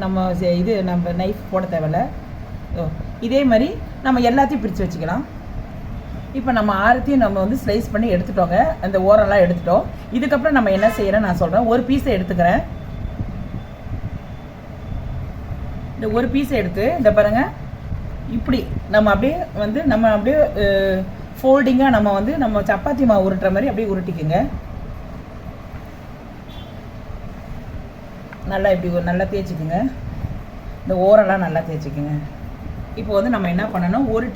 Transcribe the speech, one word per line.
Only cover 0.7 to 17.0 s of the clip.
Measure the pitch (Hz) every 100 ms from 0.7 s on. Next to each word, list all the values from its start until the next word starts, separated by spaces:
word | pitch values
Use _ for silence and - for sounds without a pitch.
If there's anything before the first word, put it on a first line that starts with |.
| 208 185
நம்ம | 175 175 170
நைஃப் | 190 214 -
போட | 277 180
தேவையில்ல. | 165 156 170 262 - - - - - - 175
ஓ, | 156 - - - 233
இதே | 269 269
மாதிரி | 220 311 440 - -
நம்ம | 269 247 240
எல்லாத்தையும் | 269 277 277
பிரிச்சு | 202 180
வச்சுக்கலாம். | 180 - 160 220 302 - - - - - - - - - - 269
இப்போ | 247 226
நம்ம | 208 190 214
ஆறுத்தையும் | 247 285 269
நம்ம | 214 196
வந்து | 190 262
ஸ்லைஸ் | - 214 - 214
பண்ணி | 226
எடுத்துட்டோங்க. | 180 202 185 170 190 214 214 180
அந்த | 190 190
ஓரம்லாம் | 214 196 202 175
எடுத்துட்டோம். | 175 170 202 - - - 233
இதுக்கப்புறம் | 262 277 311 277
நம்ம | 208 190
என்ன | 214 240
செய்யறோம் | 196 208 202
நான் | 170
சொல்றேன். | 170 196 226
ஒரு | 240 240
பீஸை | 269 277 196
எடுத்துக்கிறேன். | 185 175 175 226 - - - - - - - - - - - - - - - - - - - - - - - - - - - - - - - - - -
இந்த | 220 226
ஒரு | 254
பீஸை | 269 269 247
எடுத்து, | 185 196 233 339